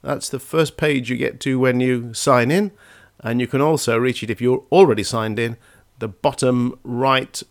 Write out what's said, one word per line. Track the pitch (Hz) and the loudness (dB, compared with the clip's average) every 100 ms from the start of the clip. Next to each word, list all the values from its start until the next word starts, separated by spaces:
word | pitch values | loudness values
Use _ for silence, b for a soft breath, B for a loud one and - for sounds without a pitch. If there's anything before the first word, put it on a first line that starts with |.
That's | 143 139 - | -8 -8 -8
the | 131 | -10
first | - 156 156 - | -4 -2 -2 -2
page | 151 139 120 | -2 -2 -4
you | 123 | -4
get | 131 - | -4 -4
to | 143 131 | -4 0
when | 127 123 | 2 2
you | 127 123 120 | 0 -2 -4
sign | 113 - 127 120 | -4 2 4 4
in, | 170 208 _ B B B _ | 2 0 _ B B B _
and | 113 120 | -4 -2
you | 123 | -2
can | 135 | 0
also | 147 156 - 117 | 2 2 0 0
reach | 127 120 | 0 -2
it | 110 | -6
if | 117 | -2
you're | 123 127 - | 0 0 2
already | 170 180 107 | 6 6 4
signed | 98 117 110 107 | -2 -4 -2 -2
in, | 117 117 b b b _ | -4 -6 b b b _
the | 113 | -12
bottom | 98 120 - 127 123 123 - | -4 -4 0 0 2 -2 -4
right | - 120 135 131 - - - | -10 -2 2 0 0 -12 -18